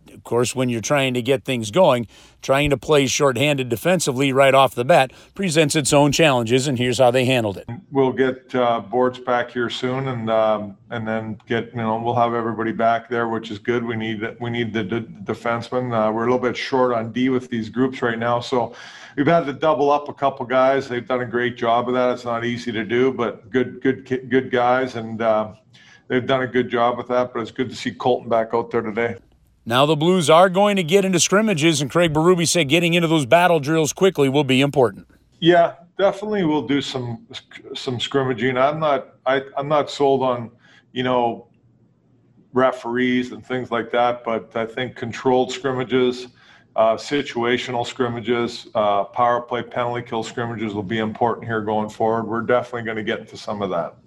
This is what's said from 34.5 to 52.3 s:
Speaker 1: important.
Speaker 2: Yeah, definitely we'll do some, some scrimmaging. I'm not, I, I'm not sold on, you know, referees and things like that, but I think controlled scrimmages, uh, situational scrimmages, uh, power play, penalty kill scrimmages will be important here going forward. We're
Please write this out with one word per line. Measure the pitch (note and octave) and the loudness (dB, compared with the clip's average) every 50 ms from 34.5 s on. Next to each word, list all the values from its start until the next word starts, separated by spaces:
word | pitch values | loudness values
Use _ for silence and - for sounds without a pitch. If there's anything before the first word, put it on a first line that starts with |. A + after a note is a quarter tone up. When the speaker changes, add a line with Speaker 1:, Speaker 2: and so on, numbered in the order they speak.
| C3 B2+ C#3 | 2 2 2
Speaker 1:
important. | C#3+ C3+ D3 B2+ G#2+ F#2+ - - _ _ _ _ _ _ - | 2 4 4 2 2 2 -4 -16 _ _ _ _ _ _ 0
Speaker 2:
Yeah, | - D#3+ F3 E3+ E3+ D3+ - - - _ _ - | 4 6 6 6 6 4 0 -6 -18 _ _ 0
definitely | F#3+ G3 F#3 G3 G#3 G#3+ G#3+ G#3 F3+ | 2 2 2 0 -4 -4 -2 0 0
we'll | D#3 D3+ D3+ C3+ | 0 0 0 0
do | - C#3 C#3+ | 0 -2 -2
some, | C3 - - C3 A#2+ A#2+ A#2+ A2+ - - C3+ - - _ - - - - - | -2 -4 -6 -6 -6 -8 -8 -10 -14 -16 -18 -18 -18 _ -20 -20 -16 -14 -14
some | - - - B2+ A#2 | -10 -8 -6 -6 -6
scrimmaging. | - - - C#3 C3+ B2+ C3 A2 A2+ C3 C3 | -4 -2 -2 0 0 0 -2 -2 -2 -2 0
I'm | B2 C3 C#3+ D3+ D#3+ | 2 2 2 0 0
not, | D#3+ D3+ C#3 B2+ - - - _ - | -2 0 0 -2 -4 -8 -16 _ -2
I, | B2+ C3 C#3 C3+ - - | -2 -2 -2 -2 -6 -8
I'm | - C#3 C#3+ | -8 -4 0
not | D#3 D3 C#3 C#3 | 0 0 0 -2
sold | - - C#3+ C#3 C#3 C3+ C3+ | -2 0 2 2 2 2 2
on, | C3 B2 A#2+ A#2 - - _ _ _ _ _ _ _ - | 0 -2 -4 -6 -10 -16 _ _ _ _ _ _ _ -8
you | B2 B2+ | -4 -2
know, | B2+ B2+ B2 A#2+ A#2 A2+ - - _ _ _ _ _ _ _ _ _ _ _ _ _ _ _ _ _ _ _ _ _ - | 0 0 0 0 0 -2 -6 -12 _ _ _ _ _ _ _ _ _ _ _ _ _ _ _ _ _ _ _ _ _ -2
referees | B2 C3 C3 B2 - - A#2 A#2 B2 B2+ B2+ B2 B2 B2 B2 G#2+ | 0 2 2 0 -2 -6 -6 -2 -2 0 0 0 -2 -2 -4 -8
and | G#2 G#2 | -14 -10
things | - B2+ B2+ B2 - | -8 -6 -6 -6 -4
like | A#2 A#2 A2+ A2+ - | -4 -4 -4 -2 0
that, | A#2+ A#2+ A#2+ A#2+ A#2+ - | 0 2 0 0 -2 -4
but | A#2 A2+ A2 F#2 - - | -4 -4 -4 -6 -6 -6
I | A#2 A2+ | -6 -6
think | A2 - - B2+ A#2+ A#2+ | -6 -6 -6 -8 -8 -8
controlled | - - A#2 G#2+ - - C3 B2+ B2+ B2+ B2+ - | -10 -10 -10 -8 -4 0 2 2 2 2 0 -4
scrimmages, | - - C#3 C3 B2+ B2+ G#2 B2+ C3 B2+ B2 B2 - - - - _ _ - - - _ _ - | -6 -4 -4 -4 -4 -4 -2 0 2 2 2 0 -2 -8 -16 -18 _ _ -20 -20 -20 _ _ 0
uh, | - A2 A2+ A2+ | 2 2 2 2
situational | A2 - - C#3+ C#3+ C#3+ C#3+ - A#2+ A#2 A#2+ B2 A#2+ - - B2+ A#2+ A#2+ | 0 -4 -4 -4 -4 -4 -4 -4 -4 0 0 0 0 -2 -4 -6 -6 -6
scrimmages, | - - - B2+ A#2+ A#2 A#2+ A2 G#2+ B2 A#2+ A#2+ A2+ - - - - - | -4 -4 -2 -2 -2 -4 -4 -4 -2 0 0 -2 -4 -6 -10 -14 -6 -2
uh, | A2+ G#2+ G#2 G2+ G2+ G2 | 0 0 2 2 0 0
power | - - - B2 A#2+ A#2+ A#2+ A#2+ | -2 -2 0 2 2 2 0 -2
play, | - B2 B2 - | -4 -6 -6 -6
penalty | - - B2+ B2 A#2+ A#2+ A#2+ A#2+ | -6 -6 -4 -4 -4 -4 -6 -8
kill | - A#2+ A2+ A2 | -6 -6 -6 -6
scrimmages | - - - A#2+ A#2 A#2 G#2+ G#2+ A2 G2 | -6 -6 -6 -6 -6 -6 -6 -6 -4 -4
will | G#2 G2+ | -4 -6
be | F2+ A2+ A2 | -4 -4 -2
important | A2 A2 A2 - B2 A#2 G#2+ - - | -2 -4 -2 0 0 0 0 -2 -6
here | A2+ A2+ A2 | -6 -4 -4
going | G#2+ G#2 A2 G#2+ G#2+ G#2+ | -2 -2 -2 -2 -2 -4
forward. | - - A2+ A2 A2 A2+ A2+ | -4 -2 -2 0 0 0 -2
We're | G2+ | -4